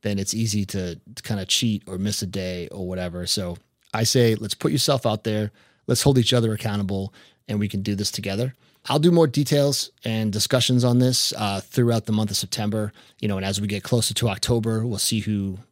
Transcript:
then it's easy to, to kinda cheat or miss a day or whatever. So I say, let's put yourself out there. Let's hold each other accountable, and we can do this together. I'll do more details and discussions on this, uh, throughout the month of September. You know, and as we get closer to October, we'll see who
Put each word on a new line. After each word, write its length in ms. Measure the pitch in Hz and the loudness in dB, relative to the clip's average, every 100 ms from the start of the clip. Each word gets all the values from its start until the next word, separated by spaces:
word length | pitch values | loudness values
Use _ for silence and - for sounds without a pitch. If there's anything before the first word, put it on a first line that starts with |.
then 180 | 104 101 | -2 -2
it's 160 | 98 | -2
easy 300 | 110 113 104 | -2 -2 -2
to, 320 | 98 98 90 82 | -2 -4 -6 -8
to 260 | - 110 | -14 -18
kinda 220 | - 104 | -6 -6
cheat 400 | 92 - 117 104 - | -2 0 0 -2 -4
or 120 | 92 | -4
miss 240 | 101 101 | -2 -2
a 40 | 95 | -4
day 400 | 95 92 90 87 | -6 -6 -6 -8
or 160 | - 90 | -8 -8
whatever. 380 | 90 90 87 90 | -6 -6 -6 -4
So 320 | - 90 87 _ _ _ | -4 -4 -8 _ _ _
I 80 | 107 | -2
say, 320 | 113 131 117 | 2 4 4
let's 200 | 110 104 | 4 -4
put 180 | - 151 | -4 -2
yourself 340 | 151 - 143 117 | 0 2 2 0
out 160 | 107 | -2
there. 300 | - 107 104 _ _ _ - | -2 -2 -2 _ _ _ -2
Let's 160 | 120 | 2
hold 160 | - 131 | 4 4
each 160 | 113 | 4
other 180 | 123 113 | 4 2
accountable, 640 | 107 113 101 98 98 98 - - _ - | -2 -2 -2 -2 -2 -4 -10 -20 _ -6
and 120 | 104 | -2
we 80 | 104 | -2
can 140 | 98 | -2
do 140 | 95 | -4
this 160 | 101 104 | -2 -4
together. 440 | - 98 95 123 - _ _ - | -4 -4 -2 -4 -6 _ _ -2
I'll 80 | 143 | 2
do 120 | 160 | 4
more 160 | 170 160 | 6 4
details 640 | 135 143 147 143 139 - _ | 4 2 4 4 0 -4 _
and 260 | - 110 110 | -4 0 0
discussions 540 | 104 - 131 - 127 | 0 2 2 4 4
on 140 | 123 123 | 4 6
this, 340 | 127 127 - | 4 2 -2
uh, 260 | - 107 98 | -2 -4 -4
throughout 440 | - - 120 117 | -4 0 2 2
the 80 | - | 0
month 180 | 110 107 | 0 0
of 60 | 101 | -2
September. 560 | - - 104 107 107 - - _ | -4 -4 -4 -2 -4 -8 -20 _
You 80 | 110 | -4
know, 100 | 98 | -2
and 80 | 95 | -2
as 120 | 101 | -2
we 100 | 104 | -2
get 140 | 101 | -4
closer 300 | - 120 - | 0 0 0
to 160 | - 120 | 0 -2
October, 580 | 95 - 120 113 110 117 | -2 0 0 0 -2 -2
we'll 120 | 104 | -2
see 220 | - 110 | -2 -2
who 380 | 104 104 98 95 - | 0 -2 -2 -6 -14